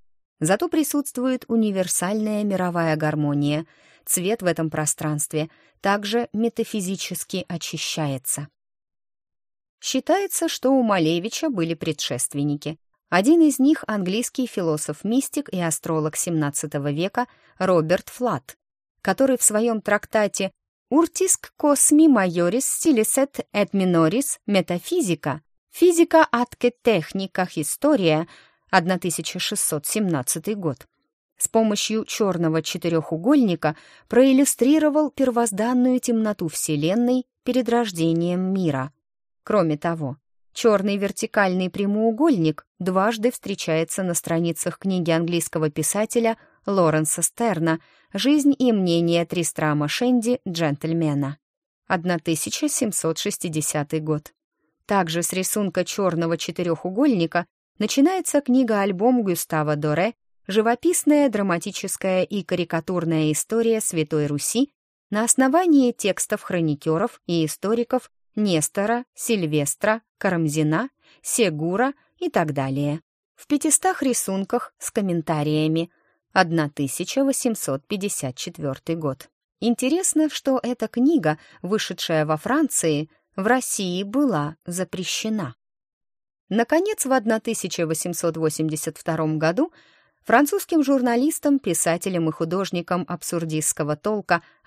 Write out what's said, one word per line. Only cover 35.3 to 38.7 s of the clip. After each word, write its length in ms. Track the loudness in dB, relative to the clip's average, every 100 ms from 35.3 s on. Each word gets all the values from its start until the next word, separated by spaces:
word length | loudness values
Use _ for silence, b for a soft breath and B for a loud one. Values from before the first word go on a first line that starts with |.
| 2 0 0 0 2 2 2
темноту 480 | 0 0 0 -2 -6
Вселенной 800 | -4 -2 0 0 2 2 0 -2 _
перед 240 | -2 0 2
рождением 840 | 0 0 0 0 2 0 -2 -2
мира. 400 | 0 0